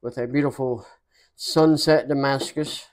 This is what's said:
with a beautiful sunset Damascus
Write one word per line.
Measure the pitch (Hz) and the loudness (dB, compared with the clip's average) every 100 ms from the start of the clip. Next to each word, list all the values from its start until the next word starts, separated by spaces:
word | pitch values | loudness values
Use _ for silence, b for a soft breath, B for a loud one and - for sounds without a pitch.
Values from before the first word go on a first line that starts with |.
with | 117 120 | -10 -8
a | 120 | -4
beautiful | 135 139 - 131 117 B B _ _ _ _ | -2 -2 -2 -4 -4 B B _ _ _ _
sunset | - - 156 151 156 156 131 | -4 4 4 4 4 2 2
Damascus | 143 139 135 - - 151 - - | -2 0 -2 -4 -6 -8 -8 -16